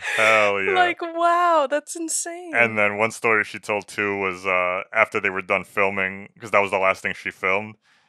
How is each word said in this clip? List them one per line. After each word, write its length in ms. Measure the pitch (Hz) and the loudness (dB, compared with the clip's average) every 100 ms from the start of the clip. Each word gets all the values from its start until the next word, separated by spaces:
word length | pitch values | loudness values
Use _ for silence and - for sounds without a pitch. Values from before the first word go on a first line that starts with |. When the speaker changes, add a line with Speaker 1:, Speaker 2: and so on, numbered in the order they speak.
| - 113 | -6 2
Speaker 1:
Hell 460 | 110 110 104 101 | 4 6 4 2
yeah. 100 | 95 | 2
Speaker 2:
Like, 280 | 95 359 339 | 2 2 0
wow, 640 | 339 330 339 339 349 320 269 | -8 0 2 4 4 2 2
that's 260 | 294 294 339 | -2 -6 -10
insane. 580 | 320 - 349 339 359 302 | -6 -6 -6 -10 -6 0
Speaker 1:
And 220 | 117 110 | 0 2
then 200 | 104 104 | 0 2
one 140 | 113 | -2
story 320 | - 117 107 | 0 0 2
she 160 | 104 107 | 0 -6
told, 280 | - 104 95 | -4 -4 -4
too, 300 | - 104 101 | -4 -2 0
was, 280 | 95 90 95 | -2 -4 -2
uh, 360 | 92 90 92 - | 0 0 -2 -4
after 260 | 110 110 110 | 0 2 2
they 100 | 98 | -4
were 120 | 95 | -4
done 200 | 92 98 | -2 -4
filming, 680 | 90 - 98 98 95 98 101 _ | -4 -2 0 0 -4 -6 -18 _
'cause 120 | 113 | 0
that 80 | 104 | 2
was 120 | 98 | 2
the 80 | 98 | 2
last 220 | 95 92 | 0 0
thing 100 | 101 | -4
she 180 | 90 95 | -8 -10
filmed, 440 | - 95 98 107 110 _ _ | -4 -2 -2 -4 -16 _ _